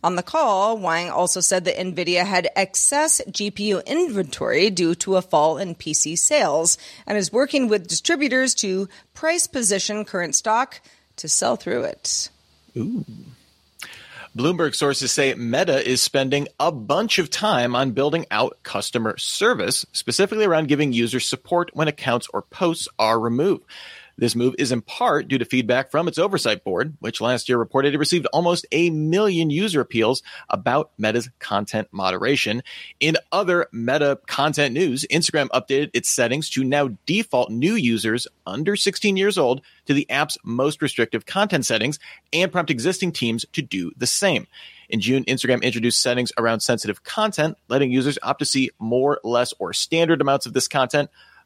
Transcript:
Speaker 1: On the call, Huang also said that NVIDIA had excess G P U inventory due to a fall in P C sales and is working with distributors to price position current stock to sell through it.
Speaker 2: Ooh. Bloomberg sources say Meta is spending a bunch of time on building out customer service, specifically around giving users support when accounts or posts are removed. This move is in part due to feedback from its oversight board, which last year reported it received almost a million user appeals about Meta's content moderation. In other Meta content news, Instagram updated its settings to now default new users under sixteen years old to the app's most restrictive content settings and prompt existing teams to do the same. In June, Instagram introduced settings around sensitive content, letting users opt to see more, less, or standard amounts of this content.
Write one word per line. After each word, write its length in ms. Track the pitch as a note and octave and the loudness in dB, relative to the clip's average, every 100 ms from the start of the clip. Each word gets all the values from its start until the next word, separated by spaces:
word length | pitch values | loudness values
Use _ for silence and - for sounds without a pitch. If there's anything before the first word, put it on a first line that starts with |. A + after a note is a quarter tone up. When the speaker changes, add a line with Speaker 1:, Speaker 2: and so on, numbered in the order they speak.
Speaker 1:
On 100 | E3+ | -2
the 80 | F3+ | -2
call, 540 | - D#4 C4 F#3+ G#3 A3 | -2 0 2 2 2 0
Huang 340 | F3 E3 F3 | -2 -2 0
also 300 | - F3+ F#3 | 0 0 0
said 240 | - F#3 | 0 2
that 120 | F3 - | 0 -2
NVIDIA 480 | F#3 E3+ F3 F3 | -4 -4 0 0
had 240 | F#3+ F#3 E3+ | 2 0 0
excess 680 | - F#3+ - - C#4+ D#4 - - | 0 -2 0 2 2 2 0 -2
G 220 | - G3+ | -6 -6
P 200 | G3+ G#3 | -4 -2
U 100 | F#3+ | -2
inventory 880 | - D#4 F4 G3+ D3+ - - C#3+ G#3 | -2 0 0 -2 -4 -4 0 4 4
due 240 | F#3 E3 | 4 0
to 220 | E3+ G3 F#3+ | 0 0 0
a 60 | |
fall 360 | F3 D#3 D#3 C#3+ | 2 4 4 2
in 160 | F#3+ | -4
P 180 | E3 D#3 | -8 -4
C 220 | C#3+ D3+ | -2 -2
sales 640 | E3 - D4 F3+ D3+ E3+ - - - | 0 2 4 4 2 2 0 -4 -14
and 140 | - G#3 | -4 -2
is 140 | F3+ | 0
working 340 | A3+ C#4 C#4+ A#3+ | 2 2 2 2
with 220 | G#3 E3+ | 0 0
distributors 680 | E3 - E4 C#4+ C4 C4 | -2 0 0 2 2 2
to 340 | - G3 F#3+ G3 - _ | 0 -2 -2 -4 -12 _
price 360 | - D#4+ F4 - | -4 -2 0 -2
position 560 | C4 A3+ G3 - G#3 | -2 0 0 -2 -6
current 320 | G#3 F#3+ F3 - | -6 -4 -2 -2
stock 440 | A3 A3+ C4 - - _ _ - | 2 0 0 -8 -20 _ _ -12
to 120 | D#3 | -4
sell 280 | - A2 A#2+ | 0 0 -2
through 260 | - A#2+ | -2 -4
it. 480 | B2 - - - - _ _ _ _ B2+ | -4 -6 -6 -4 -6 _ _ _ _ -8
Speaker 2:
Ooh. 280 | D3 A#3+ - A2 - A#2+ _ _ _ - - - - - - A2+ | -6 -6 -8 -14 -20 -20 _ _ _ -20 -18 -18 -20 -20 -12 -2
Bloomberg 380 | C#3+ F3 D3+ | 0 2 0
sources 360 | - C#3+ C3 B2+ | 2 0 0 0
say 200 | - C3+ | 2 0
Meta 560 | B2+ A#2 C3 F#3+ C3+ A#2+ | 0 -2 0 2 0 2
is 140 | B2+ | 0
spending 440 | - C#3 C3+ C#3+ C#3+ - | 2 0 2 0 -2 -2
a 100 | D#3 | -2
bunch 480 | C#3+ G#2+ D#3+ A3 - | 0 0 0 2 0
of 120 | D3+ | -2
time 440 | - G#3 C#3+ A#2+ | -2 0 2 2
on 180 | B2 C3+ | 2 0
building 340 | A2+ C#3+ E3 - | 0 0 0 -2
out 280 | G#2+ B2 - | 0 0 -4
customer 520 | - G2 - A#2+ A2 - | -8 -6 -4 -2 -2 -4
service, 720 | - - A3 G3 F2+ - - | -6 0 2 2 0 -2 -4
specifically 520 | - - - G3 A3 | -6 -2 0 2 2
around 240 | G#3 D#3+ D3 | 2 4 4
giving 240 | C#3+ D3 | 2 2
users 320 | A#2 A#2 B2 | 2 0 0
support 460 | - C3 - F3 F3 | -2 -6 -2 0 0
when 160 | - D#3 | -2 -2
accounts 400 | D3 C3 A#2+ - | 0 0 -2 -2
or 80 | - | -8
posts 440 | - - - D#3 - - | -8 -2 0 0 -6 0
are 200 | A2 A2+ | 2 4
removed. 460 | A#2 A#2+ F#3 E3 - - - - - - | 2 2 2 0 -6 -20 -20 -20 -20 -2
This 160 | A#2+ | 0
move 200 | A#2+ B2 B2+ | 2 0 0
is 140 | B2+ | -2
in 80 | A#2+ | -2
part 480 | - - G#3 D3 G#2+ | -4 -2 2 2 0
due 80 | C3+ | -2
to 80 | |
feedback 460 | A2+ B2+ A#2 B2 C3+ | 0 0 2 0 0
from 180 | D3 E3+ | 0 0
its 80 | D#3 | 0
oversight 480 | G3 F#3+ A#2 G2+ | 0 2 0 0
board, 320 | G2 F#2 D3 D3 | -2 -2 -2 -6
which 200 | A2+ - | -8 -2
last 300 | A2+ B2 - | 0 0 0
year 80 | B2 | 0
reported 340 | A2+ C3+ C#3+ | 2 2 2
it 60 | D3+ | 2
received 260 | D3+ F3+ - | 2 0 0
almost 320 | D#3 E3+ F3 - | 0 2 0 0
a 160 | D#3 F3 | 0 2
million 640 | D#3 D#3 F#3+ G#3+ E3+ D#3+ | 2 0 2 2 2 2
user 320 | D3 G#3+ D#3 | 0 0 0
appeals 400 | A#2+ A#2 A2 C3 - - - | 0 2 2 0 -6 -14 -6
about 420 | G2 A#2+ C#3 D#3 - | -4 0 0 -2 -2
Meta's 320 | G#2+ A#2 A#2+ - | 0 0 -4 -10
content 500 | - G2+ G2+ A2 A2 | -4 -4 -2 -4 -6
moderation. 720 | F#2+ F#2 F#2 A2 C#3+ G#2+ A#2 - - - - | -4 -2 0 0 0 0 -4 -8 -16 -18 -2
In 200 | D3+ - - | 0 0 0
other 360 | F#3 F#3 F3 - | -2 2 0 -2
Meta 460 | A#2 A#2 C#3+ C#3+ C3+ - | -4 -2 0 0 -2 -4
content 460 | - D3 D3 C#3+ | -2 0 0 0
news, 320 | B2+ F3+ B2+ - | 0 0 -2 0
Instagram 380 | D#3 - D3+ C3+ | 0 0 0 0
updated 420 | B2+ - C3+ D3 | -2 0 0 0
its 160 | A#2+ - | -2 0
settings 400 | - A#2 C#3+ D3+ | 0 0 0 -2
to 160 | C3+ | -2
now 320 | C3 D3 C#3 G2 | 2 2 0 -4
default 460 | - G3 - - - | -2 -2 0 0 0
new 240 | A#2 D#3+ | 0 0
users 520 | A3+ A#2+ A2+ A2 A#2 - - - | 2 2 2 0 -2 -4 -12 -8
under 280 | C3 D#3 | -4 -2
sixteen 440 | G3+ G3+ F#3+ G#3 F#3+ | 0 -2 0 0 2
years 180 | G3+ F3+ | 2 2
old 240 | B2+ C3 - _ | 2 0 -6 _
to 80 | - | 0
the 160 | C#3+ - | 0 2
app's 300 | C3+ D3+ - | 0 -2 -4
most 380 | - A#2+ C#3 D3 | -6 -2 -2 -2
restrictive 460 | C#3+ - - A2+ - | -2 0 0 -2 -2
content 400 | G3 G#3 D#3 - | -2 0 0 0
settings 320 | A2+ B2+ D3 - - _ | 0 -2 -4 -12 -20 _
and 180 | D#3+ F3+ | 0 0
prompt 200 | F3+ D#3+ | 0 -2
existing 420 | B2+ D3 F3+ F3+ | 0 -2 -2 -4
teams 320 | - A#2 A#2 - | -2 -2 -2 -6
to 80 | - | -8
do 320 | B2+ F#2+ E2+ - | -6 -6 -6 -4
the 80 | B2 | -2
same. 400 | - G3 D3 - - - - - | 0 0 0 -4 -16 -20 -20 -6
In 140 | A2 | -2
June, 220 | G2+ C3+ | 0 0
Instagram 380 | A#2+ C3 B2 B2 | 0 0 0 0
introduced 380 | B2 A#2 A#2+ - | 0 0 0 2
settings 320 | B2+ B2 A#2+ - | 0 0 -2 -2
around 220 | A#2 A2+ | 0 0
sensitive 440 | - A#2 G#2 G2 | 0 -2 -2 -6
content, 540 | - - G#3+ E3+ D#3 - - | -6 -2 -2 0 -2 -4 -2
letting 240 | C3 C3+ | 0 2
users 260 | B2+ C3+ C3+ | 2 0 0
opt 160 | - C#3+ | -4 -2
to 80 | - | -2
see 240 | C3+ C3 - | 0 -2 -4
more, 420 | A2 B2 C#3 D3 | -2 2 2 0
less, 280 | A2+ A#2+ B2 - | 0 0 0 -4
or 160 | F2+ | -6
standard 480 | - - E3 E3 E3 | -4 0 2 4 4
amounts 240 | C#3 C#3 A#2+ | 4 2 0
of 80 | |
this 140 | B2+ - | -2 0
content. 420 | C#3+ B2+ D3 D#3 _ - - | 0 2 0 -2 _ -20 -20